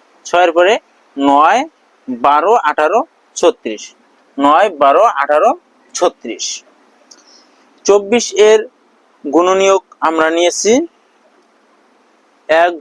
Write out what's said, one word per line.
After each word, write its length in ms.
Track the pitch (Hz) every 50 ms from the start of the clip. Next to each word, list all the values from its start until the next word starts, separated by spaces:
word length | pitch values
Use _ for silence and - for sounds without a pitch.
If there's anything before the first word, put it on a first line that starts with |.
| _ _ _ _ -
ছয়ের 280 | - 165 175 180 170
পরে 260 | 156 170 180 190 233 - - _ _ _ _ _ - 139
নয়, 500 | 139 143 139 143 156 170 208 247 311 320 _ _ _ _ _ _ _ -
বারো, 460 | 123 117 127 143 147 151 165 196 233
আঠারো, 500 | 226 - 151 147 156 151 160 196 247 320 - _ _ _ _ -
ছত্রিশ। 600 | - 175 165 - _ - 117 107 104 - - _ _ _ _ _ _ _ _ _ 139
নয়, 320 | 139 143 151 175 208 214
বারো, 320 | 165 139 143 139 143 180 220
আঠারো, 500 | 233 - 139 139 147 147 156 190 247 330 359 _ _ _ _ _ _ -
ছত্রিশ। 720 | - 180 170 - _ - 117 107 - - - - - - _ _ _ _ _ _ _ _ _ _ _ _ _ _ _ _ _ _ _ _ _ _ _ -
চব্বিশ 500 | - 196 202 196 196 240 233 - - -
এর 340 | 190 208 214 220 214 226 254 _ _ _ _ _ _ _ _ _ _ -
গুণনীয়ক 580 | 143 135 165 175 185 190 190 196 196 196 190 - _ _ -
আমরা 300 | 143 160 165 160 160 160
নিয়েছি 560 | 165 170 175 170 - - - 202 240 285 339 - _ _ _ _ _ _ _ _ _ _ _ _ _ _ _ _ _ _ _ _ _ _ _ _ _ _ _ _ _ _ _ -
এক, 240 | 156 165 170 180 175 147